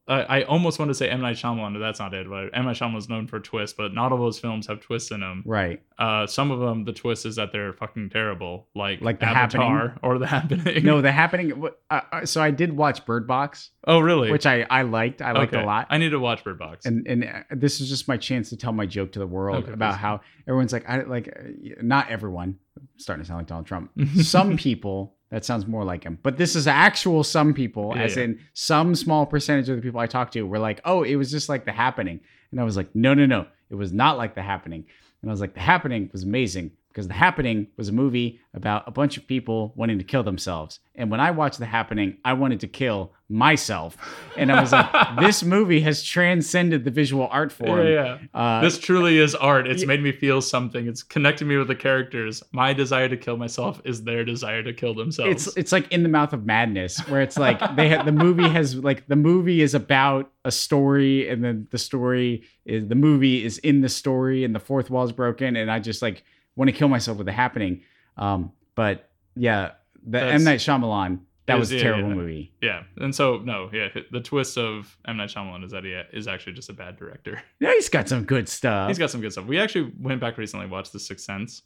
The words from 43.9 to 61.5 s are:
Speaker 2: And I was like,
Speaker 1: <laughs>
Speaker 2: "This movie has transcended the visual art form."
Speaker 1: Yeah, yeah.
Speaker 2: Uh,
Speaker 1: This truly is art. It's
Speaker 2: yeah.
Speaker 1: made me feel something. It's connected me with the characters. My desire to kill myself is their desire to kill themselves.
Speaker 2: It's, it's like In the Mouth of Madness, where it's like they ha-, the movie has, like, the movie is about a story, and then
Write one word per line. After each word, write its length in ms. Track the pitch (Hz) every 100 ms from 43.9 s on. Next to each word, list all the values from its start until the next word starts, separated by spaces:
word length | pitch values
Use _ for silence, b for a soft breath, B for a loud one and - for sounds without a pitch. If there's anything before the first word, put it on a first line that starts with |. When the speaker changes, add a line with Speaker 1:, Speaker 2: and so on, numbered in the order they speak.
| - B B B -
Speaker 2:
And 120 | 269
I 100 | 262
was 100 | 254
like, 180 | 262 - 302 -
Speaker 1:
<laughs> 140 | 120
Speaker 2:
"This 240 | 185 202
movie 380 | 175 196 202 156
has 200 | 156 147
transcended 800 | - 175 175 180 147 180 175 156 123
the 60 |
visual 360 | 131 143 135 127
art 200 | 135 151
form." 340 | - - 175 160
Speaker 1:
Yeah, 320 | 156 131 131
yeah. 60 | -
Speaker 2:
Uh, 280 | - 120 113
Speaker 1:
This 160 | 165 175
truly 380 | - 180 175 160
is 180 | 151 143
art. 320 | 139 139 127
It's 140 | 127
Speaker 2:
yeah. 60 | 139
Speaker 1:
made 140 | 143
me 100 | 143
feel 260 | 131 139 135
something. 460 | 131 127 123 123 117
It's 160 | 120
connected 420 | - 160 143 151 147
me 120 | 139
with 100 | 131
the 80 | 131
characters. 640 | 135 131 123 120 110 107 -
My 180 | 127 135
desire 380 | 135 135 135 131
to 80 | 123
kill 180 | - 117
myself 460 | 120 120 151 -
is 200 | 131 113 110
their 180 | 117
desire 400 | 117 117 117 113
to 80 | 117
kill 200 | 120 120
themselves. 540 | 110 117 151 208 180 170
Speaker 2:
It's, 100 | -
it's 140 | -
like 180 | 185 -
In 120 | 175
the 60 | 170
Mouth 220 | 151 147
of 140 | 131 107
Madness, 540 | 110 117 98 92 - -
where 120 | 139
it's 160 | 135 -
like 220 | 131 120 208 139
they 140 | 151
ha-, 140 | 156
the 80 | 151
movie 340 | 151 170 175 170
has, 280 | 165 143 127
like, 320 | 139 135 -
the 80 | 143
movie 440 | 151 180 175 170
is 120 | 147
about 580 | 135 104 135 139 135 139 _ 131
a 60 |
story, 760 | - - 147 139 139 135 135 107
and 160 | 120
then 240 | 120